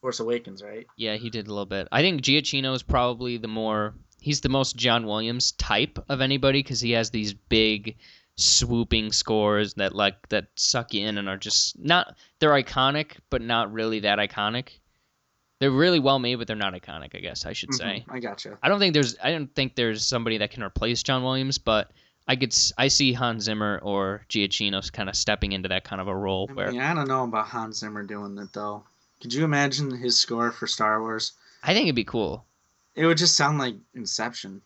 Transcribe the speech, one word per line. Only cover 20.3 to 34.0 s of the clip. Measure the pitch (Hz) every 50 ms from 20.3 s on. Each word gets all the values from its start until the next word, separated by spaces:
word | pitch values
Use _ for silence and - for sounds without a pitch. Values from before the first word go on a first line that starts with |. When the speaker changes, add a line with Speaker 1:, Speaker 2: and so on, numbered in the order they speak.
| 113 107
Speaker 2:
that | 104 101
can | - - 113
replace | 95 - - - 113 120 113 -
John | - 135 131 127
Williams, | 127 131 131 131 135 131 -
but | - - 110 107 98 - _ _ _ _ _ _ _
I | - 131
could | 127 135 120 -
s-, | - - - -
I | - 127 135
see | 139 - 143 131 123
Hans | 120 127 120 113 110 101
Zimmer | 110 107 107 107 104 101 - -
or | 101 101 98 98 95 98 104 - _
Giacchino | - 110 101 98 - - 107 101 98 95 95 - -
kinda | - 104 95 98
stepping | - - - 104 101 - 101 98
into | 95 92 92
that | 92 92 -
kind | - 107 95 92
of | 98
a | 95
role | 95 101 95 95 92 98 101
Speaker 1:
I | 135
Speaker 2:
where | 135 95 98 120
Speaker 1:
mean, | 120
I | 131 151 170
don't | 165 143 135
know | 131 131 127
about | 120 113 110 107
Hans | 107 - 120 113 110 101 -
Zimmer | - 107 107 104 101
doing | 98 107 104 104 101 101
that, | 101 101 95 -
though. | 104 104 104 104 104 - _ _ _ _ _ _ _ -
Could | 120 120
you | 139 160
imagine | 156 151 143 143 139 131 139 147 139 127
his | 123 127 123 117 -
score | - - 117 117 117 117
for | 113 - -
Star | 120 - - 110 107 107 107
Wars? | 110 113 113 110 110 - - _ _ _ _ _ -
Speaker 2:
I | 143 175
think | 214 285
it'd | 180 139
be | 120 107
cool. | - - 120 104 82 69 - - _ _ _ _ _ _ _ _ _ _
Speaker 1:
It | - 156
would | 165 170
just | 156 170 175 -
sound | - 151 143 151 147
like | 135 123 107 98 - _ _
Inception. | 127